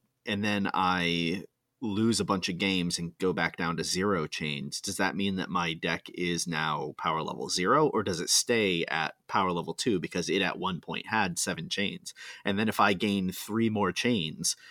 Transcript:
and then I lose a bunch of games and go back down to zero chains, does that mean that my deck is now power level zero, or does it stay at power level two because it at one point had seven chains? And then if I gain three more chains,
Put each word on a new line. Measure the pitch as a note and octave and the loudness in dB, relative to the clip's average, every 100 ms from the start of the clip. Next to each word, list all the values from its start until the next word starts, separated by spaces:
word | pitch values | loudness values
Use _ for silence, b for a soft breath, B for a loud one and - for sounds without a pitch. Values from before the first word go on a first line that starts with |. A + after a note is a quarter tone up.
| _ _ - | _ _ -4
and | G2+ | -2
then | G#2 G#2 F#2+ | 0 0 0
I | - F#2 F2+ E2+ E2+ E2+ F#2 - _ _ - | 2 2 4 2 2 2 0 -6 _ _ -8
lose | A2 G2+ A2+ G#2+ | -4 2 4 4
a | F#2+ | 2
bunch | G2 F#2 | 0 0
of | F2 | 0
games | G2 F#2+ F2 - | 2 2 0 -2
and | E2+ - | -6 -2
go | F#2 | 0
back | F2+ E2 - | 2 0 0
down | E2+ | -2
to | E2 | -2
zero | E2 F2 G2+ F#2 D#2 | -2 0 2 2 0
chains, | - D2+ C#2+ C#2+ - | -4 -4 -4 -6 -8
does | - F#2+ | -6 -2
that | F#2+ D#2+ | 0 0
mean | G2 F#2+ | -2 0
that | - | -2
my | F2+ E2+ | -2 -2
deck | E2 F2 E2 - | -2 -2 -4 -4
is | - F2 E2+ E2+ | -4 -2 -2 -2
now | D#2 D#2 D2+ D2 - | -2 -2 -2 -6 -4
power | E2+ D#2+ | -2 -2
level | C#2 - C#2 | -2 -6 -4
zero, | - F2+ C#3 D3+ | 0 2 4 4
or | G#2+ | 2
does | G#2 E2+ | 0 -2
it | F2 | 2
stay | - - A#2 G2+ E2+ - | 2 4 4 4 2 0
at | D#2 D#2 - - | 0 -2 -6 -4
power | G#2+ F#2 | 0 2
level | F2 D#2 | 0 -4
two | - C3 F#2+ | -2 0 0
because | D#2+ F#2 E2 | 0 -2 0
it | F2+ | 2
at | F2+ - | 2 0
one | F#2 F2 | -4 -4
point | - F2 - | -6 -8 -2
had | A2 F#2+ E2+ | 0 0 0
seven | - E2+ E2 | -2 -4 -4
chains? | - G2 F2+ - - B B | -2 -2 -4 -12 -16 B B
And | - G2 | -2 0
then | A2 | 2
if | - | 4
I | G#2 | 4
gain | F#2 G#2 G2+ F#2 | 4 2 2 0
three | F2+ - A2 A2+ | -4 -4 0 2
more | G#2+ F#2+ | 2 0
chains, | - B2 A2+ D#2 - F2 - b | 2 2 2 0 -4 -4 -4 b